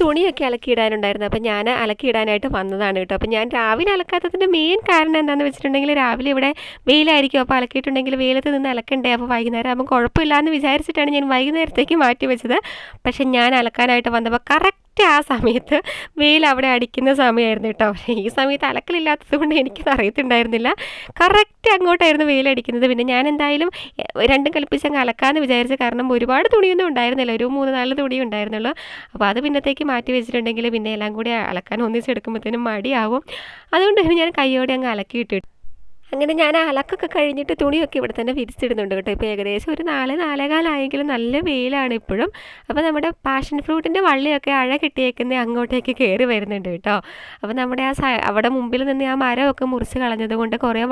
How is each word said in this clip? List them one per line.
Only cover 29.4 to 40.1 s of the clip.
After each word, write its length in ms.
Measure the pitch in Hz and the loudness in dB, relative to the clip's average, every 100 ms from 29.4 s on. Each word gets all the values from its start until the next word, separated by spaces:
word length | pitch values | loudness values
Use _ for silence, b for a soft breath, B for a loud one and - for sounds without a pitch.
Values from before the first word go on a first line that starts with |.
| 294 | 0
പിന്നത്തേക്ക് 400 | 285 277 277 294 | -2 -2 -2 -2
മാറ്റി 200 | 247 240 254 | -4 -2 -2
വെച്ചിട്ടുണ്ടെങ്കിൽ 500 | 233 247 226 226 240 226 | -2 -4 -2 -2 -2 -2
പിന്നെ 140 | 214 214 | -4 -4
എല്ലാം 160 | 214 214 | -6 -4
കൂടി 160 | 220 233 202 | -4 -2 -2
അലക്കാൻ 320 | 180 - 208 233 | -4 -4 -4 -2
ഒന്നിച്ചെടുക്കുമ്പോഴത്തേനും 720 | 233 233 233 240 220 214 233 240 | -2 -2 -6 -6 -8 -6 -4 -4
മടിയാവും. 520 | 214 226 254 214 247 - B B B B 330 | -4 -2 -2 0 -2 -6 B B B B 2
അതുകൊണ്ട് 260 | 392 415 | 4 4
തന്നെ 160 | 330 339 | 4 4
ഞാൻ 80 | 320 - | 2 0
കയ്യോടെ 360 | 269 262 254 262 | 0 2 0 -2
അങ്ങ് 120 | 254 214 | -2 -4
അലക്കിയിട്ടു. 440 | 196 240 226 196 - - - - - - - | -6 -6 -4 -4 -6 -12 -12 -10 -12 -16 -8
അങ്ങനെ 200 | 269 294 320 | -2 0 2
ഞാൻ 120 | 302 320 320 | 2 2 0
അലക്കൊക്കെ 380 | 269 277 381 349 339 | -2 -4 -4 -2 0
കഴിഞ്ഞിട്ട് 380 | 294 277 285 320 | 0 -2 -4 0
തുണിയൊക്കെ 360 | 285 302 311 277 | 0 0 0 -2
ഇവിടെ 140 | 247 220 | -4 -4
തന്നെ 160 | 226 254 | -4 -4
വിരിച്ചിടുന്നുണ്ട് 560 | 233 - 247 220 202 196 | -6 -4 -4 -2 -2 -2
കേട്ടോ. 140 | 196 202 | -4 -4
ഇപ്പോൾ 120 | 220 | -4
ഏകദേശം 380 | 208 202 202 - | -4 -4 -4 -4
ഒരു 100 | 311 330 | -4 -4
നാല് 240 | 285 262 | -2 -2